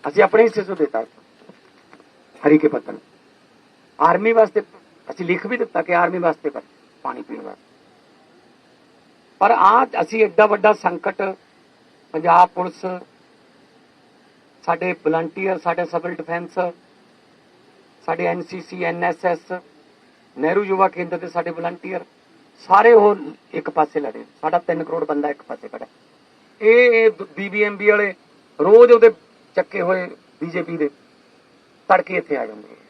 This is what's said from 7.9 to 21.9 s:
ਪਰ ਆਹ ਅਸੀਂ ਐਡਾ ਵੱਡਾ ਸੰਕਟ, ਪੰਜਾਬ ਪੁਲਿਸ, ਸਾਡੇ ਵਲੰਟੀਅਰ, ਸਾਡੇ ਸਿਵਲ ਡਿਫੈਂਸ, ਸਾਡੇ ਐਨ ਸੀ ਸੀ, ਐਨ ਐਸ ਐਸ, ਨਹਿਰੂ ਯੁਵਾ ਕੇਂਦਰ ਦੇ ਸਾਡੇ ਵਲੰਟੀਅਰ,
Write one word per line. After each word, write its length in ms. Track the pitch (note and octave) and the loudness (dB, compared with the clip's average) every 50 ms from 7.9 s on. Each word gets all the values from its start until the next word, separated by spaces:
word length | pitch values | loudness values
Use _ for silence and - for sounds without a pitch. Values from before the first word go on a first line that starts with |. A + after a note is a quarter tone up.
| _ _ _ _ _ _ _ _ _ _ _ _ _ _ _ _ _ _ _ _ _ _ _ _ _ _ _ _ _ _ | _ _ _ _ _ _ _ _ _ _ _ _ _ _ _ _ _ _ _ _ _ _ _ _ _ _ _ _ _ _
ਪਰ 120 | F#3+ G#3 | 2 2
ਆਹ 360 | A#3 - F3+ G3 G#3+ A#3+ C4 - - - E3+ | 2 4 4 4 6 4 2 0 -2 -6 -6
ਅਸੀਂ 220 | - G#3+ A3+ G#3+ | -4 0 0 0
ਐਡਾ 220 | G3+ - - G#3+ | 2 4 4 4
ਵੱਡਾ 260 | G#3+ G#3 G#3 F#3+ G#3+ G#3+ | 4 4 2 2 2 2
ਸੰਕਟ, 640 | - - F#3 F3 - - G3 F#3+ - G3+ G3 F#3+ _ _ _ _ _ _ _ _ _ _ _ _ _ _ _ - | 2 -2 -4 -4 -2 -6 -8 -6 -4 -6 -6 -6 _ _ _ _ _ _ _ _ _ _ _ _ _ _ _ -10
ਪੰਜਾਬ 360 | D#3+ D#3+ F3 E3+ F3 F#3 G3+ | -4 0 2 6 6 4 4
ਪੁਲਿਸ, 380 | _ F3+ F3+ F3+ - - - F#3 F#3 F3+ - _ _ _ _ _ _ _ _ _ _ _ _ _ _ _ _ _ _ _ _ _ _ _ _ _ _ _ _ _ _ _ _ | _ -8 -8 -8 -8 -10 -10 -10 -10 -10 -14 _ _ _ _ _ _ _ _ _ _ _ _ _ _ _ _ _ _ _ _ _ _ _ _ _ _ _ _ _ _ _ _
ਸਾਡੇ 300 | - E3+ E3 F3+ F3+ F3+ | -6 -4 -4 -2 -6 -6
ਵਲੰਟੀਅਰ, 680 | - _ D#3 D#3+ D#3+ E3 D#3+ - G3 F#3+ F#3+ F#3+ E3 | -4 _ -2 -2 -2 -4 -6 -8 -6 -4 -4 -4 -4
ਸਾਡੇ 260 | - F3 E3+ E3+ F3 | -4 -6 -4 -4 -6
ਸਿਵਲ 300 | D#3 F3 E3+ E3 F3 F3 | -6 -6 -6 -6 -6 -10
ਡਿਫੈਂਸ, 440 | D#3 D#3+ D#3+ E3+ F3 F3 E3+ - F#3 F3+ F3 E3+ _ _ _ _ _ _ _ _ _ _ _ _ _ _ _ _ _ _ _ _ _ _ _ _ _ _ | -10 -10 -8 -8 -8 -8 -8 -6 -4 -4 -4 -6 _ _ _ _ _ _ _ _ _ _ _ _ _ _ _ _ _ _ _ _ _ _ _ _ _ _
ਸਾਡੇ 200 | - E3 E3+ F3+ | -8 -6 -4 -4
ਐਨ 160 | E3+ E3+ F3+ F3 | -4 -4 -4 -8
ਸੀ 180 | - F#3 F#3 | -12 -14 -16
ਸੀ, 220 | - - F#3 F3+ F3 | -16 -16 -12 -8 -6
ਐਨ 220 | E3+ E3 E3+ F3 | -6 -4 -4 -4
ਐਸ 200 | F3 E3+ - - | -4 -4 -2 -2
ਐਸ, 360 | F3+ F3 D#3+ _ _ F#3 F3+ - _ _ _ _ _ _ _ _ _ _ _ _ _ _ C3 | -4 -4 -4 _ _ -12 -12 -12 _ _ _ _ _ _ _ _ _ _ _ _ _ _ -6
ਨਹਿਰੂ 260 | C#3 D#3 F3+ G3 G#3 | -4 -2 0 -2 -2
ਯੁਵਾ 240 | F#3+ F#3+ F#3 G3 F#3 | -2 -2 -2 -2 -2
ਕੇਂਦਰ 300 | - F3 F3+ E3+ E3+ E3+ | -2 -6 -10 -10 -10 -12
ਦੇ 100 | F3+ F3 | -12 -10
ਸਾਡੇ 220 | - F3 E3+ E3+ | -10 -8 -8 -8
ਵਲੰਟੀਅਰ, 540 | D#3+ E3 F3 E3+ F3 - - F#3 | -10 -10 -10 -10 -10 -12 -14 -12